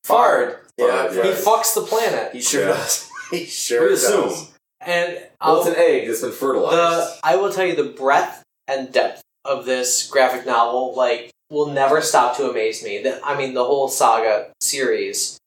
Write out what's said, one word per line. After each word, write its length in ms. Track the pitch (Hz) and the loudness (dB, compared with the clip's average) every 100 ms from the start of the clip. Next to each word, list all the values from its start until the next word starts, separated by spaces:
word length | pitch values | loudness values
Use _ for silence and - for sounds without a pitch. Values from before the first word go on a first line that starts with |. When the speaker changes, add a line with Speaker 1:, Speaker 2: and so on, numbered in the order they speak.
Speaker 1:
Fard. 520 | - 233 - - - - _ - | 4 4 4 2 -2 -6 _ 0
Speaker 2:
Yeah, 280 | 120 - | 0 2
Speaker 3:
Fard, 80 | - | -2
Speaker 1:
He 60 | - | 0
Speaker 3:
yes. 260 | 185 180 | 0 2
Speaker 1:
fucks 300 | 208 226 226 | 2 2 2
the 80 | 208 | -2
planet. 500 | - 226 220 127 107 | -2 -2 0 -2 -6
Speaker 2:
He 80 | 123 | -6
sure 220 | - 139 | -2 0
Speaker 3:
Yeah. 60 | 95 | 0
Speaker 2:
does. 340 | 76 - - - - | -2 -2 -4 -6 -18
<laughs> 100 | - | -8
He 140 | 175 | -8
sure 380 | - - - 120 | -6 -8 -2 2
Speaker 3:
We 40 | 196 | 2
Speaker 2:
does. 120 | 190 | 4
Speaker 3:
assume. 440 | 196 202 - - - _ _ _ | 2 2 0 -6 -14 _ _ _
Speaker 1:
And 380 | 175 175 175 - - _ | -4 -2 -2 -6 -16 _
Speaker 3:
Well, 140 | 160 160 | 2 4
it's 80 | 175 | 2
Speaker 1:
I'll, 60 | |
Speaker 3:
an 20 | - | 4
egg 300 | 175 - - | 4 4 0
that's 140 | - | -4
been 80 | - | -6
fertilized. 440 | - 135 131 - 170 | -4 -2 0 2 2
Speaker 1:
the, 420 | 170 170 - - | 2 0 -2 -2
I 120 | 156 185 | 0 2
will 160 | 202 | 2
tell 140 | 180 180 | 0 0
you 80 | |
the 160 | 147 127 | 0 -4
breadth 520 | - 135 147 - - _ _ - | -2 2 2 0 -10 _ _ -6
and 220 | 135 127 | -6 0
depth 280 | 120 - - _ _ | 0 0 -6 _ _
of 220 | 139 151 127 | -6 -4 -2
this 420 | 127 - - - | -2 0 -2 0
graphic 380 | 139 127 127 127 | 2 2 2 -2
novel, 480 | 117 117 127 127 | 0 2 0 -2
like, 360 | 131 123 - - _ _ | 0 0 0 -6 _ _
will 160 | 147 147 | -4 -2
never 340 | 135 135 151 | 2 2 2
stop 360 | 156 - - 147 | 2 2 2 0
to 120 | 131 | -4
amaze 340 | 113 110 110 | -2 -4 -4
me. 200 | 110 101 | -8 -6
The, 180 | 127 127 | -6 -4
I 120 | 143 139 | -6 -4
mean, 180 | 135 | -4
the 100 | 127 | -2
whole 240 | 123 139 135 | 0 2 0
saga 600 | - 127 113 113 104 - _ | 2 4 4 2 0 -2 _
series. 760 | - 139 127 107 98 104 - - | -6 -2 0 0 -2 -6 -8 -10